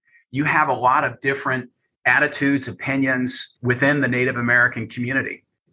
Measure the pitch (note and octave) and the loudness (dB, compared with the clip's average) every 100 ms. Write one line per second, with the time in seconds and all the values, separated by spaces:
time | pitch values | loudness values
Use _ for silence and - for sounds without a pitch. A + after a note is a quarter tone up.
0 | _ _ _ B2+ D3 D#3 D3 B2+ B2+ C#3 | _ _ _ -4 0 2 2 2 2 2
1 | C3 A#2 C3+ C3+ - B2+ B2 _ _ _ | 0 -4 -4 -2 -2 -4 -6 _ _ _
2 | B2 C3 D3 - C#3 C#3 B2 - - C3+ | 0 2 2 0 2 2 -2 -8 -4 -2
3 | C3+ C3 B2+ - - _ A#2+ B2 C#3 D3 | 0 0 -2 -6 -10 _ -2 2 2 2
4 | B2+ B2 B2+ A#2+ A#2+ A#2+ A#2 A#2+ A2 - | 2 0 0 0 0 2 2 0 -8 -6
5 | B2 C3+ A2+ F#2 _ _ _ | -4 -4 -4 -8 _ _ _